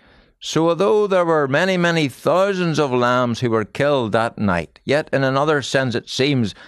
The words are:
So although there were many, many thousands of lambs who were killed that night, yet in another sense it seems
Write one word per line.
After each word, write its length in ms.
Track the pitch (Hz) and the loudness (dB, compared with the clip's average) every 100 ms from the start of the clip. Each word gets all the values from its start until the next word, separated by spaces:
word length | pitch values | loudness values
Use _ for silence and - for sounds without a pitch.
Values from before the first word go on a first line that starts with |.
| _ - _ _ | _ -20 _ _
So 300 | - 151 165 | -6 0 0
although 380 | 170 196 214 208 | 2 2 2 2
there 180 | 185 | 0
were 240 | 170 160 139 | 2 2 2
many, 300 | 143 185 185 | 0 0 0
many 300 | 175 165 143 | 0 0 -2
thousands 680 | - - 165 196 185 175 147 | -2 0 2 2 0 -2 0
of 140 | 143 | 0
lambs 480 | 123 123 123 123 113 | 0 2 2 0 -2
who 80 | 123 | -2
were 160 | 113 | -2
killed 480 | 104 - 143 143 113 | -2 -2 0 0 0
that 240 | 110 113 - | 0 -2 -2
night, 440 | 104 87 78 - | -2 -2 -4 -10
yet 240 | - 139 156 | -2 -2 0
in 140 | 135 | -2
another 380 | 135 135 151 147 | 0 0 0 0
sense 320 | 123 139 131 | 0 -2 -2
it 160 | 113 - | -4 -6
seems 440 | - 135 135 107 - | -2 0 2 0 -4